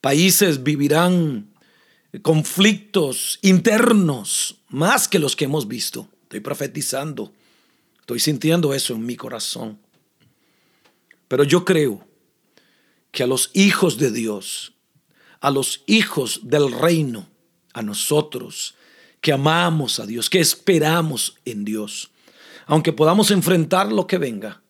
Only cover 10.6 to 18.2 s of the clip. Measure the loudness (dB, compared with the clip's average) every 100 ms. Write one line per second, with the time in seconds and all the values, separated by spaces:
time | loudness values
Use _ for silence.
10.6 | _ _ _ _ _ _ _ 0 4 4
11.6 | 4 2 2 -2 -12 _ _ _ _ _
12.6 | _ _ _ _ _ -4 -2 0 -2 2
13.6 | 4 4 0 2 -2 -2 -6 -6 -8 -12
14.6 | -14 _ _ _ _ _ _ _ -2 0
15.6 | -2 -6 0 2 2 -2 -4 -6 -2 0
16.6 | 0 0 2 2 0 -6 -12 _ _ _
17.6 | _ -10 -8 -6 0 0